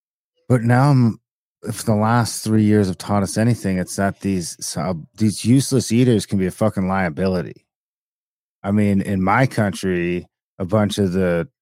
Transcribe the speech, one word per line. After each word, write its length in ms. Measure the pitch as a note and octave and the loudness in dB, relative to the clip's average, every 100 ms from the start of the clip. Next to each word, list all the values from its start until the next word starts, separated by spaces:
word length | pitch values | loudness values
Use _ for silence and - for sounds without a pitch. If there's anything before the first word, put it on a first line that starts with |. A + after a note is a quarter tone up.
| _ _ _ _ - | _ _ _ _ -2
But 140 | B2 | 0
now 280 | A#2 B2 C#3+ | 2 4 4
I'm, 280 | C3+ A#2 - _ _ _ _ | 4 4 0 _ _ _ _
if 200 | D#2+ - | -12 -8
the 120 | - G#2 | -2 0
last 480 | A2 A#2+ A2 - | 2 2 0 -4
three 200 | A2 A2 | -2 2
years 240 | G#2+ G#2+ G2 | 4 4 2
have 100 | F2+ | -2
taught 260 | - G#2 | -2 -2
us 140 | F#2+ - | -2 0
anything, 400 | A2+ A2+ G2 F#2 | 0 0 -2 -4
it's 180 | F2 - | -4 -2
that 260 | G2 - | -4 -2
these, 540 | G2 F#2+ E2 - - - | -4 -4 -4 -10 -10 -6
uh, 160 | E2 E2+ - - | -6 -6 -10 -2
these 280 | A2 F#2 | -2 0
useless 480 | G#2+ C3 - C3 - | 2 2 2 -2 0
eaters 340 | A2+ B2+ A2 - | 2 4 2 0
can 120 | G2+ | -2
be 80 | F#2 | -2
a 60 | |
fucking 360 | - A2 G2+ F#2 | 0 -2 0 -2
liability. 800 | F#2+ F#2 C#2+ F#2+ F2+ D2+ - _ _ _ _ _ _ _ _ _ _ | -2 -2 -2 -2 -2 -6 -12 _ _ _ _ _ _ _ _ _ _
I 80 | G2 | -2
mean, 300 | G#2 G#2 G2 | 0 2 2
in 220 | - G2 | 0 -2
my 240 | F#2 A2+ C3 | 2 2 2
country, 800 | - G#2 F2 F#2+ F2 F2 F2 E2+ _ _ - | 0 -2 -2 -4 -2 -2 -4 -8 _ _ -10
a 60 | F#2 | -2
bunch 320 | G#2+ G#2 G#2 | 0 0 0
of 160 | G2 | 0
the, 340 | F2+ F2+ E2+ D#2 _ | 0 0 0 -4 _